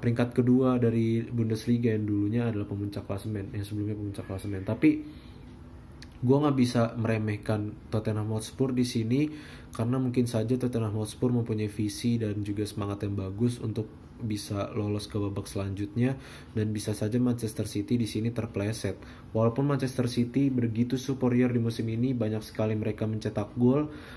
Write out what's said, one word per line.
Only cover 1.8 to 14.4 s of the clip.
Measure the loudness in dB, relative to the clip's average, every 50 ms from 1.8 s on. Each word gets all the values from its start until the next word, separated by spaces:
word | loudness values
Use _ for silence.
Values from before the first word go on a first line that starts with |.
| 4 2 2
yang | 2 2
dulunya | 2 2 2 2 2 2 2 2 0
adalah | 0 -2 -2
pemuncak | -2 -4 -4 -4 -4 -4 -6 -6
klasemen, | -4 -6 -4 -4 -4 -4 -4 -4 -6 -6
yang | -6 -6
sebelumnya | -4 -4 -4 -2 -2 -4
pemuncak | -4 -4 -6 -6 -6 -6
klasemen. | -6 -6 -6 -4 -4 -4 -4 -2
Tapi | -2 0 4 4 4 4 4 -2 -10 -14 -16 -16 -16 -18 -16 -16 -16 -16 -16 -18 -18 -18 -18 -18 -18 -18 -18 -18 -18 -8
gua | 0 4 4 4 6 6 4
nggak | 4
bisa | 4 2 2 4 2 2 2 0
meremehkan | -2 0 0 0 0 0 -2 -2 -2 -2 0 0 0 -2 -4 -8 -10 -8 -4 -4
Tottenham | -2 0 0 -2 -2 -2 -2 -2
Hotspur | -4 -4 -4 -2 -2 0 2 2
di | 2
sini, | 2 2 2 0 0 2 2 2 2 0 -2 -8 -14 -16 -16 -16 -16 -8 -4
karena | -2 0 0 2 2
mungkin | 2 2 2 2 2
saja | 2 2 0 2 2 2
Tottenham | 2 0 0 0 0 0 0 0
Hotspur | -2 -2 -4 -2 0 0 2
mempunyai | 2 2 0 0 0 0 -2 -2
visi | -2 -2 -2 -2 -2 -2 0 0 2
dan | 2 0 0 -2 -2
juga | -2 -2 -2 -2 -2
semangat | -4 -4 -4 -4 -4 -2 -2 -2
yang | -2 -2
bagus | -2 -4 -4 0 0 2 0 0 0
untuk | -4 -4 -4 -4 -4 -6 -8 -18 -20 -18 -12
bisa | -8 -6 -4 -4 -4